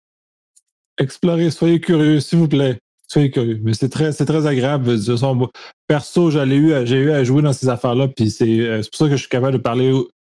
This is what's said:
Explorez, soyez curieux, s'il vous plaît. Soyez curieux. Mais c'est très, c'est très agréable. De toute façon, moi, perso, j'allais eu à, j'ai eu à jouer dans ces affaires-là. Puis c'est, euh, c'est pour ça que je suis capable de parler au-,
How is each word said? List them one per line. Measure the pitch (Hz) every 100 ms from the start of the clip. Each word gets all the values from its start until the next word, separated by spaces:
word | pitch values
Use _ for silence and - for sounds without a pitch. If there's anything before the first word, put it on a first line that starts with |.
| _ _ _ _ _ _ _ _ _ -
Explorez, | 135 - 175 170 170
soyez | - 165 165
curieux, | 170 160 151 151
s'il | - 170
vous | 156
plaît. | 139 139 113 _ _ -
Soyez | 143 139
curieux. | 131 117 110
Mais | 110
c'est | 107 131
très, | - 156
c'est | 143 147
très | 156 151
agréable. | 131 131 143
De | 120 117
toute | 104
façon, | 120 135
moi, | 127 123 - - _ -
perso, | 147 - 175 170
j'allais | 143 131 139
eu | 160
à, | 143
j'ai | 120 131
eu | 143
à | 147
jouer | 123 139
dans | 151
ces | 131 131
affaires-là. | 117 127 120 135
Puis | 135 110
c'est, | - 117 113
euh, | 117 110
c'est | 101
pour | -
ça | 156
que |
je | 135
suis | -
capable | 127 131
de | 127
parler | 120 123 131
au-, | 131 120 _ _